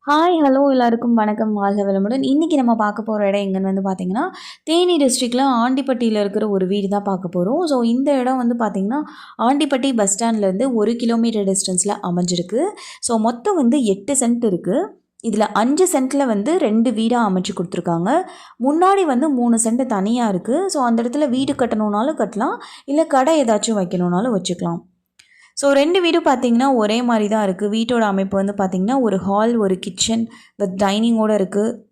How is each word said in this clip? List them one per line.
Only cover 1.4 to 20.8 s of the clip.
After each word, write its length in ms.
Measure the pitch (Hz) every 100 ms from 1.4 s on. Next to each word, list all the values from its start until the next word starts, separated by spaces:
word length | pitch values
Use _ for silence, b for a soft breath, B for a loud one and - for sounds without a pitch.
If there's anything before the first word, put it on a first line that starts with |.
| 220
வாழ்க 280 | 208 196 202
வளமுடன். 400 | 196 196 196 262
இன்னைக்கு 320 | 269 277 320 302
நம்ம 160 | 240 220
பார்க்க 260 | 208 208
போற 240 | 214 214 202
இடம் 180 | 202
எங்கன்னு 260 | 196 190 190
வந்து 140 | 190
பார்த்தீங்கன்னா, 400 | 190 190 185 202 349 B B B
தேனி 320 | - 330 359 339
டிஸ்ட்ரிக்ட்ல 460 | 277 240 247 240 277 254
ஆண்டிப்பட்டியில 640 | 233 262 269 247 240 214
இருக்கிற 260 | 202 202 214
ஒரு 160 | 196 185
வீடு 200 | 202 196
தான் 180 | 202 202
பார்க்க 260 | 190 185
போறோம். 280 | 180 175 285 349
So, 120 | 269
இந்த 260 | 233 240 277 277
இடம் 220 | 247 262
வந்து 140 | 240 240
பார்த்தீங்கன்னா, 440 | 220 196 196 277 302 B B B
ஆண்டிப்பட்டி 500 | 226 277 294 277 269 233
பஸ் 180 | 196
ஸ்டாண்ட்லேருந்து 540 | - 233 220 196 185 269
ஒரு 200 | 233 208 233
கிலோமீட்டர் 520 | 233 233 233 220 196
டிஸ்டன்ஸ்ல 480 | 190 - 180 202 -
அமைஞ்சிருக்கு. 600 | 185 175 175 180 175 220 359 - B B
So, 160 | - 233
மொத்தம் 400 | 220 240 - 381
வந்து 180 | 240 285 226
எட்டு 300 | 196 196 285
சென்ட் 300 | 233 233 233
இருக்கு. 320 | 175 175 220 403 - _ _
இதுல 240 | 226 208 214
அஞ்சு 340 | - 233 302 370
சென்ட்ல 380 | 294 262 277 269
வந்து 280 | 208 202 359
ரெண்டு 320 | 277 214 233
வீடா 300 | 214 226 240 220
அமைச்சு 280 | 185 185
கொடுத்துருக்காங்க. 560 | 190 180 - 175 170 180 311 370 B B B
முன்னாடி 440 | 240 311 370 392 349
வந்து 240 | 247 311
மூணு 260 | 262 240 233
சென்ட் 200 | 226 240 262
தனியா 400 | 202 190 240 233
இருக்கு. 280 | 185 175 269 392
So, 120 | 311